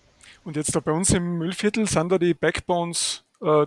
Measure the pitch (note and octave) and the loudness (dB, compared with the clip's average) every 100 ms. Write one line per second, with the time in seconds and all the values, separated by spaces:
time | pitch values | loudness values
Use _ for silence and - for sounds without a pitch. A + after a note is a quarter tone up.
0 | _ _ - - - D3+ D3+ E3 D3+ D#3+ | _ _ -20 -16 -8 -6 -2 -2 0 0
1 | G3 G3 F3 E3+ E3 F#3+ G#3 A3 G#3 - | 2 2 0 -4 -4 -2 -2 0 0 0
2 | E3+ F#3 F3 E3 D#3 - - F3 E3+ E3 | 2 2 2 2 0 -2 -2 -2 -2 -4
3 | - - _ _ E3 D3+ | -6 -6 _ _ 2 2